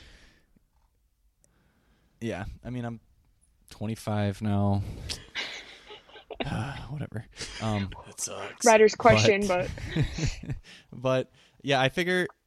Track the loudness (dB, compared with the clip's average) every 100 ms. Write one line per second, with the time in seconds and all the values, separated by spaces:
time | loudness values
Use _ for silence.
0 | -20 -20 -20 _ _ _ _ _ _ _
1 | _ _ _ _ _ _ _ _ _ _
2 | _ -12 -8 -6 -8 -12 -10 -8 -8 -10
3 | _ _ _ _ _ _ -20 -10 -6 -6
4 | -4 -2 0 -2 0 2 2 2 -2 -8
5 | -10 -12 -12 -10 -10 -10 -16 -20 -20 -20
6 | -20 -20 -14 -10 -6 -4 -6 -8 -10 -10
7 | -10 -10 -12 -14 -14 -6 -2 -2 -4 -8
8 | -16 -10 -10 -8 -10 0 6 8 8 6
9 | 6 8 6 4 2 0 -2 -6 -6 -2
10 | -2 0 -4 -4 -8 -10 -12 -20 -20 -6
11 | 0 0 -2 _ _ _ 0 2 2 0
12 | 0 0 0 -6